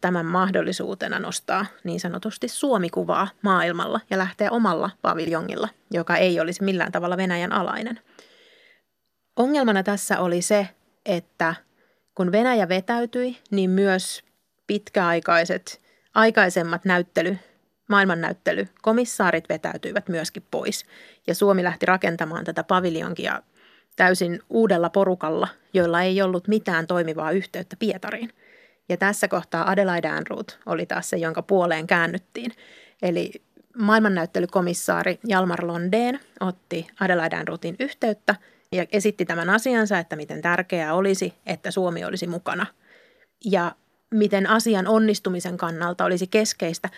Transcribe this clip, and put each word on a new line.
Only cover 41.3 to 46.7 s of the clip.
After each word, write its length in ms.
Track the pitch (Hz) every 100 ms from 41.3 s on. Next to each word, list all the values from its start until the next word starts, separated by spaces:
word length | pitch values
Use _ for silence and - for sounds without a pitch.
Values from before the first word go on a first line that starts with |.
| - -
että 260 | 175 190
Suomi 340 | 185 180 170 175
olisi 220 | 185 175
mukana. 380 | 170 - 180 - - _ - _ _ _ _ 214
Ja 300 | 185 170 - _ _ _
miten 400 | 220 208 196 190
asian 380 | 220 226 202 175
onnistumisen 720 | 220 220 202 196 180 180 180
kannalta 480 | 170 165 170 180 180
olisi 220 | 180 185
keskeistä, 600 | 220 220 - 165